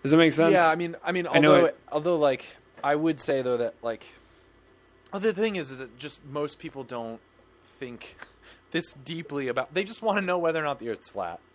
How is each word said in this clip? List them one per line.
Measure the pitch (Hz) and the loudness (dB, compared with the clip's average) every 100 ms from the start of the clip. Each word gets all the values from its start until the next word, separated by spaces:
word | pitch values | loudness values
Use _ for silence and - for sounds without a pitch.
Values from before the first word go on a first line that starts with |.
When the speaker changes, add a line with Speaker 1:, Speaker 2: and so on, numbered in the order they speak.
Speaker 1:
Does | 139 | 6
that | 160 | 6
make | 165 | 6
sense? | 143 165 | 6 4
Speaker 2:
Yeah, | 180 165 | 6 6
I | 160 | 4
mean, | 170 165 | -2 -6
I | - | -4
mean, | 180 170 | -2 2
Speaker 1:
I | 143 | 4
know | 151 | 6
Speaker 2:
although, | 151 165 | 6 6
Speaker 1:
it | - - | 0 -6
Speaker 2:
although, | 151 156 170 | -2 0 2
like, | 143 131 - - _ - | 2 0 -8 -20 _ -6
I | 143 151 | -2 0
would | 160 147 | 0 -2
say, | - 139 | -2 -2
though, | 127 120 | 0 -2
that, | 117 - | -2 -4
like, | 117 110 - - _ _ _ _ _ _ _ _ _ | -8 -8 -12 -20 _ _ _ _ _ _ _ _ _
well, | 202 | -4
the | 214 | -4
thing | 185 220 196 | -2 -2 -4
is, | 135 | -8
is | 131 | -10
that | 131 120 | -16 -14
just | 143 - 143 | -14 -14 -10
most | 147 147 - | -6 -6 -8
people | 160 139 | -14 -14
don't | 127 120 113 113 _ _ _ _ _ - | -12 -10 -10 -12 _ _ _ _ _ -16
think | 127 117 - - - _ | -14 -14 -18 -20 -20 _
<laughs> | - - _ | -20 -20 _
this | 165 165 139 131 | -6 -6 -12 -12
deeply | 165 165 143 131 | -10 -8 -6 -4
about, | 120 131 | -4 -4
they | 170 | -6
just | 196 226 | -6 -6
wanna | 220 202 | -2 -2
know | 185 180 | -2 -2
whether | 170 160 | 0 -2
or | |
not | 151 139 | -4 -6
the | 117 | -6
Earth's | 104 - | -8 -8
flat. | 101 87 87 _ | -8 -8 -10 _